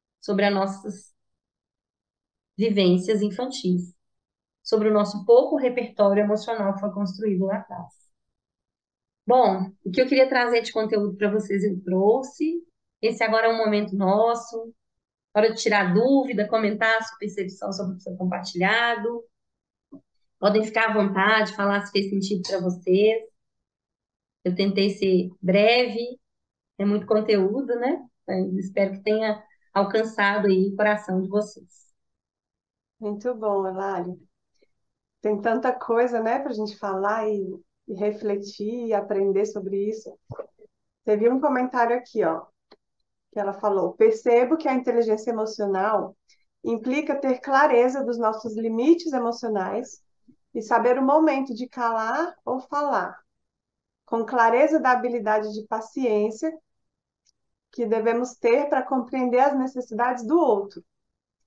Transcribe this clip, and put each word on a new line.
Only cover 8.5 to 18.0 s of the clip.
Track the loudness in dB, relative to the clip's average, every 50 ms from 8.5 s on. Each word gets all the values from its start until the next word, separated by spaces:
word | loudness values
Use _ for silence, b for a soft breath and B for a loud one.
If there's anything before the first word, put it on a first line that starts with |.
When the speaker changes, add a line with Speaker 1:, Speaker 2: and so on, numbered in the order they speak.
| _ _ _ _ _ _ _ _ _ _ _ _ _ _ _
Speaker 1:
Bom, | 2 4 6 6 4 2 0 -2 -6 -8 _ _
o | -4
que | 0 0
eu | 2 4
queria | 4 4 4 4
trazer | 4 2 2 2 2 0
de | 0 -2
conteúdo | -4 -4 -2 0 0 0 -2 -2 -2
pra | -2 -2 0
vocês | 0 -2 -2 -2 -2 -2 0
eu | -2 -2 -4 -4
trouxe. | -2 0 2 4 4 4 2 0 -6 -6 -4 -2 -2 -2 -4 -8 _ _ _ _ _ _ _
Esse | -2 -2 -2 0 0
agora | 0 2 2 2 2
é | 2
um | 2
momento | 0 2 2 0 0 -2 -2
nosso, | 0 2 2 4 4 4 2 2 -2 -4 -8 -10 -10 -10 -12 -16 _ _ _ _ _ _ _ _ _ _ _ 0
hora | 2 2 2 2
de | 0
tirar | 0 0 2 2 2 2 4
dúvida, | 4 4 6 4 4 4 2 -2 -2 -2 0
comentar | 0 0 0 0 0 0 2 2 2 0
a | 0
sua | -4 -10 -10
percepção | -10 -8 -6 -6 -8 -8 -8 -8 -8 -8 -6
sobre | -6 -6 -8 -8
o |
que | -10